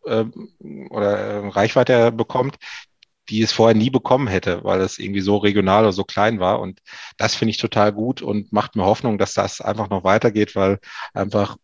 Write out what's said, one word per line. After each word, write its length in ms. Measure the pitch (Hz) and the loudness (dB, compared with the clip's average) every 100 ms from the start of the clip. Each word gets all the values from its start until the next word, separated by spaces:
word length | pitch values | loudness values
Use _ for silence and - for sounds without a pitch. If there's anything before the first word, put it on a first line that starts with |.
| - | -2
ähm, 440 | 110 113 - - _ - 71 - | -2 -2 -8 -20 _ -18 -16 -10
oder, 480 | 117 101 104 104 104 | -2 -2 -2 -4 -6
ähm, 100 | 101 | -4
Reichweite 640 | 101 104 - 120 123 117 | 0 2 2 4 4 4
bekommt, 440 | 113 113 127 131 - - - - _ _ _ - | 2 -4 -2 -4 -6 -18 -18 -20 _ _ _ -6
die 100 | 110 | -2
es 120 | 110 | 0
vorher 220 | - 113 | 4 6
nie 140 | 110 120 | 6 2
bekommen 380 | 131 - 127 127 | 0 2 0 2
hätte, 360 | 92 - 87 | -2 -2 -4
weil 200 | 98 95 | -2 0
es 160 | 95 - | -2 -4
irgendwie 240 | 98 98 | -6 -4
so 160 | 95 104 | 0 2
regional 460 | 104 104 95 101 | 2 2 4 4
oder 100 | 110 | 4
so 100 | 95 | 2
klein 360 | 95 - 107 110 | -4 0 0 2
war. 200 | 90 113 | 0 0
Und 200 | 101 92 _ - - - | -4 -12 _ -20 -20 -6
das 180 | 113 | -4
finde 160 | - 113 | 0 -2
ich 60 | 104 | -2
total 340 | 117 - 104 | -2 2 0
gut 260 | 104 117 131 | 0 -4 -4
und 320 | - 104 101 | -4 -6 -2
macht 240 | 107 - 107 | -2 -2 0
mir 80 | |
Hoffnung, 320 | 92 110 127 104 | 2 2 0 -2
dass 160 | 98 | -2
das 300 | - 98 - | -2 -4 -4
einfach 260 | 107 104 101 | -6 -4 -4
noch 160 | 98 | -2
weitergeht, 500 | 92 107 120 107 104 - | 2 2 2 2 -2 2
weil 220 | 95 98 - - - | 0 0 -6 -16 -12
einfach 420 | - 101 104 101 - | -6 -4 -2 -4 -6